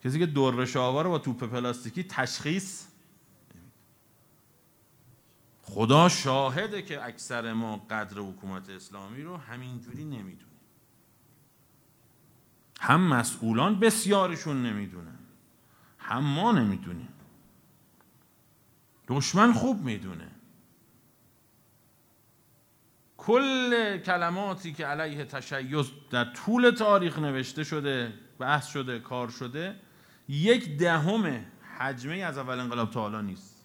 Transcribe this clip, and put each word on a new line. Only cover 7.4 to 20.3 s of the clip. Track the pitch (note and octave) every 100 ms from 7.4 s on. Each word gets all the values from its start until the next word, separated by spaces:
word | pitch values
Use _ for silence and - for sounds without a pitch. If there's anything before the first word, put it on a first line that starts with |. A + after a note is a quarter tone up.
| A2+
ما | A2+ A2+ G#2+ G#2+
قدر | A2 G#2 G2
حکومت | G2+ F#2 G2 F#2+ F#2+
اسلامی | F#2+ - G2 G2 A#2+
رو | D3+ F3+
همینجوری | A#2+ A#2+ B2+ B2 A2+ B2
نمی‌دونیم. | D3+ C3 F#2+ F2 - - _ _ _ _ _ _ _ _ _ _ _ _ _ _ _ _ _ _ _ _ _ -
هم | - D3
مسئولان | F3+ C3 A#2 - A2+ A2+ E3+ G#3
بسیارشون | A3+ A3 F#3+ G3+ F#3 E3 E3 C#3 A#2+
نمی‌دونن، | G#2 G2+ F2+ E2 - - - _ _ _ _ _ _
هم | - A#2+
ما | C#3+ C#3+ G#3+
نمی‌دونیم. | G#3 G#2+ F#2+ - E2+ - - - - - _ _ _ _ _ _ _ _ _ _ _ _ _ _ _ -
دشمن | C3+ C3 F3+ A3+
خوب | A3+ B3+ A3
می‌دونه. | C#3+ G#2 F#2+ E2+ E2